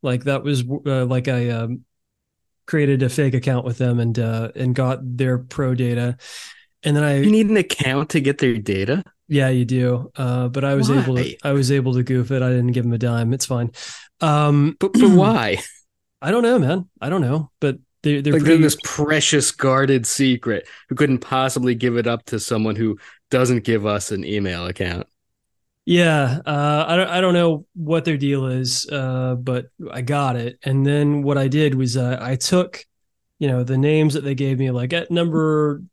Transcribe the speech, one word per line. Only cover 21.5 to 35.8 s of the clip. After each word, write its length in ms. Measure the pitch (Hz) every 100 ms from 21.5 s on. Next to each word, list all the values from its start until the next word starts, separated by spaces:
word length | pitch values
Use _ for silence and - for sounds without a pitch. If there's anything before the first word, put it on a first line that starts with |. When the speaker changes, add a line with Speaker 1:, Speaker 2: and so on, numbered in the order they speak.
| 131 127
Speaker 2:
give 220 | 117 123 117
it 100 | 117
up 200 | 117 -
to 120 | 113
someone 380 | - 113 107 107
who 220 | 110 101 - - _
doesn't 340 | 127 127 123
give 220 | 110 113 104
us 240 | 104 -
an 160 | 101 76
email 400 | 104 98 87 90
account? 400 | 92 92 87 - _ _ _ _ _ _ _ -
Speaker 1:
Yeah, 500 | 175 170 156 135 139
uh, 400 | - 147 147 147 156
I 100 | 175
don't, 100 | 185
I 120 | 175
don't 100 | 185
know 320 | 175 170 156 -
what 300 | 180 151 165
their 140 | 165 147
deal 260 | 139 139 131
is, 380 | 127 127 - -
uh, 460 | 143 131 131 127 127
but 320 | 123 127 123 _ 160
I 120 | -
got 340 | 123 143 139 120
it. 220 | 117 -
And 220 | - 135
then 380 | 135 147 147 147
what 160 | 139 139
I 100 | 135
did 260 | 147 151
was, 220 | 135 131 127
uh, 220 | 123 131
I 160 | 120 131
took, 480 | - 180 180 - - _ _ _ _ _
you 100 | 147
know, 160 | 127
the 140 | 123 131
names 340 | 143 156 156
that 100 | 147
they 120 | 139
gave 240 | 135 139 131
me, 120 | 127
like, 220 | 123 127
at 180 | 170 -
number 720 | 170 170 160 156 151 151 147